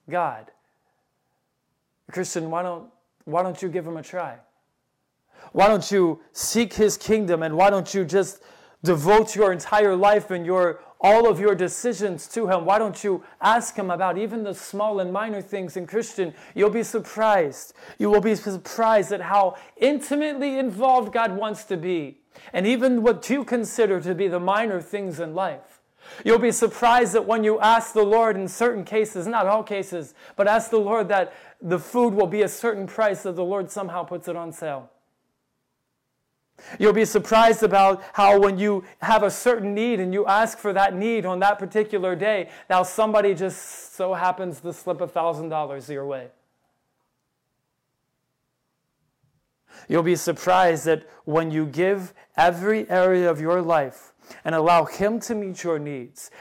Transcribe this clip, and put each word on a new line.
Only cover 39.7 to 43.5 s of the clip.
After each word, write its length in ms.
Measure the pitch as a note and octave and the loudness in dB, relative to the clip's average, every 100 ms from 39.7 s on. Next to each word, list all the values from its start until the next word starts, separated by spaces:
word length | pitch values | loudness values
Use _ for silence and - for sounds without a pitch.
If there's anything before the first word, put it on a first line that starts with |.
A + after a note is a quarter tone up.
need 240 | G3+ A#3 A3 | -2 -2 -2
and 140 | F#3 | -2
you 140 | F#3+ G3+ | -2 2
ask 320 | G3+ A3+ - | 2 0 -2
for 160 | G#3 | -4
that 200 | F#3+ G3 | 0 0
need 300 | F#3 A3 A3+ | 0 -2 -2
on 160 | F#3 F3+ | -2 0
that 180 | G3 G3+ | 0 0
particular 560 | F#3+ G#3+ G#3+ G#3 F#3 | -2 -2 -2 -2 -2
day, 360 | E3+ G3+ G#3 E3 - - | -2 -2 -2 -4 -14 -2
now 140 | F#3 | 0
somebody 520 | F3+ - G#3+ G#3+ G3+ | 0 0 2 2 2
just 600 | F3 F#3+ | 0 -4